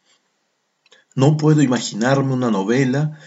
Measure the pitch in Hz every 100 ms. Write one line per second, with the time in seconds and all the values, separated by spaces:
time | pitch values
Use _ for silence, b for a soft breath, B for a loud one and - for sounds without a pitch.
0 | _ _ _ _ _ _ _ _ _ b
1 | b - 135 151 151 151 131 120 107 101
2 | 120 139 135 127 123 101 98 123 131 135
3 | 151 B